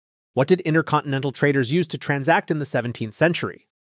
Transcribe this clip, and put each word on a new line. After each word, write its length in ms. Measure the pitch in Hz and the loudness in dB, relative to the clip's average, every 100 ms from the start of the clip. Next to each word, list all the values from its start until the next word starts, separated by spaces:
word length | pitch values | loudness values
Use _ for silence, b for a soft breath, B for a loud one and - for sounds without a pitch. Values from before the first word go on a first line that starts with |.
| _ _ _ | _ _ _
What 120 | 123 135 | 0 2
did 140 | 180 | 2
intercontinental 720 | 160 160 151 151 147 135 139 | 2 0 2 0 0 -2 -4
traders 400 | - 143 139 117 | 0 2 2 2
use 160 | 170 175 | 0 -2
to 100 | 139 | -4
transact 540 | - 143 139 175 - | -4 -2 2 2 0
in 80 | 156 | -4
the 40 | |
seventeenth 500 | 143 127 117 - 110 | -2 -2 -4 -6 -8
century? 520 | - 165 165 101 - _ _ _ | 0 0 2 -6 -8 _ _ _